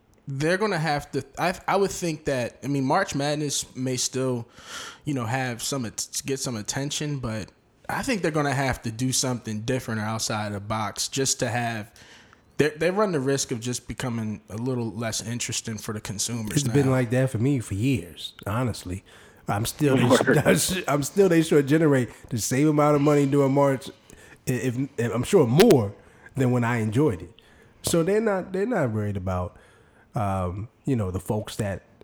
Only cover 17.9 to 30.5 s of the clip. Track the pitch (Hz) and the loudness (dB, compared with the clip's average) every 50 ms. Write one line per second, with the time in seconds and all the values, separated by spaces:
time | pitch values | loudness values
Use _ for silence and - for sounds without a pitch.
17.9 | 131 98 85 87 76 - - - - - - 101 101 120 131 117 95 - - 90 | 0 0 -2 -8 -12 -12 -12 -12 -12 -10 -8 -4 -2 -2 -2 -2 -4 -6 -8 -10
18.9 | 92 98 - - - - - - - - - - 104 104 117 - - - 151 143 | -10 -10 -10 -16 -20 -20 -20 -20 -20 -10 -6 -4 -2 -2 -2 -4 -2 0 2 4
19.9 | 135 127 120 123 254 - - - - 151 - - 190 156 - - 185 185 - - | 4 4 6 6 6 6 6 4 4 4 6 4 4 4 2 0 -2 -4 -2 0
20.9 | 143 147 139 - - 202 196 185 170 165 160 160 175 147 139 127 151 160 165 151 | 0 0 -2 0 4 4 6 6 6 4 4 6 4 4 6 6 4 4 6 6
21.9 | 139 131 120 - - - - - - 113 - - 127 131 147 156 151 147 147 151 | 4 4 2 0 -4 -12 -10 -6 -4 -4 -2 0 2 2 4 4 4 4 4 6
22.9 | 151 143 143 151 147 147 143 135 139 143 139 135 135 143 143 139 135 131 - - | 4 6 4 6 6 4 4 4 4 4 4 4 4 4 4 4 2 0 -4 -10
23.9 | - _ _ - - - - - - - _ - 156 175 139 131 113 123 143 - | -16 _ _ -20 -20 -20 -20 -20 -20 -10 _ -4 -2 0 0 0 0 -2 -4 -4
24.9 | - - 117 117 101 120 123 - 202 190 139 113 123 160 196 240 170 131 104 101 | -2 -2 -2 0 0 -2 0 4 6 6 6 6 6 6 8 8 8 6 4 0
25.9 | - - - - - - - - - 127 131 123 123 123 120 117 123 117 110 107 | -4 -10 -18 -20 -20 -20 -20 -8 -2 0 0 2 2 2 2 0 0 0 -2 0
26.9 | 104 127 156 143 95 85 87 - - - - - - - - _ _ _ - - | 2 2 2 2 0 -2 -8 -14 -18 -20 -20 -20 -20 -20 -20 _ _ _ -4 0
27.9 | - 170 160 185 202 220 226 214 196 185 175 185 185 185 202 247 254 185 147 120 | 0 2 2 2 2 2 2 0 0 -2 -4 -4 -4 -4 -2 -2 0 0 0 0
28.9 | 107 110 104 104 101 101 90 95 92 90 90 87 - - - - _ - _ _ | 0 -2 -2 -2 -4 -4 -4 -4 -2 -2 -4 -6 -10 -14 -20 -20 _ -20 _ _
29.9 | _ _ _ _ - 139 104 98 95 95 92 87 | _ _ _ _ -4 -4 -2 -2 -2 -2 -2 -4